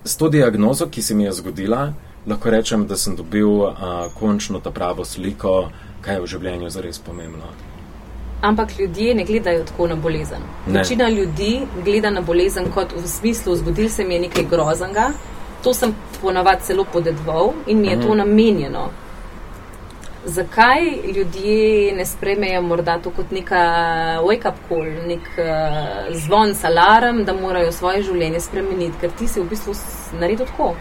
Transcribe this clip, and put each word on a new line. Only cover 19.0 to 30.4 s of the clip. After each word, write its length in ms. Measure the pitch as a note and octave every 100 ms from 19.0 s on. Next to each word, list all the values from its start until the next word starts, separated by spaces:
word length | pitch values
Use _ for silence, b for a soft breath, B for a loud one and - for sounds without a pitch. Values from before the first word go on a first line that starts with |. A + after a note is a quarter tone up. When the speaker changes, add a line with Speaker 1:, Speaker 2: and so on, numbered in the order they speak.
| - - - - - - - - - - - -
Speaker 2:
Zakaj 600 | - E3+ F3+ - A#3 C#4 E4 C#4+ -
ljudje 880 | G3 F#3+ F#3+ G3+ G#3+ G#3+ G#3+ G3+
ne 100 | G3 F3
sprejmejo 540 | - G3 G3+ G3 F#3
morda 360 | F3 E3+ E3+ E3+
to 120 | F3
kot 200 | F3 F3
neka 320 | F#3+ F3+ F#3 E3+ E3+ E3+ E3 E3 E3
wake-up 340 | E3+ A#3 G#3 -
call, 220 | - E3 D#3 D#3
nek, 220 | E3+ E3+ -
eh, 140 | - E3 D#3 D#3 D3+ D3 G2 -
zvon, 420 | E3 D3+ G#3 G#3 G3
alarm, 640 | E3 E3 F3+ G#3+ A#3+ A#3+
da 80 | G3
morajo 400 | F#3+ F#3 F3+ E3+
svoje 300 | E3 F3+ F#3+
življenje 380 | F#3+ F3+ D#3+ E3
spremeniti? 520 | E3+ F#3+ G3 F#3 E3+ D#3
Ker 120 | F3
ti 160 | - A3+
si 120 | -
v 80 | F3
bistvu 240 | G#3+ G#3
s-, 380 | G#3 - - -
naredil 340 | E3+ E3+ A3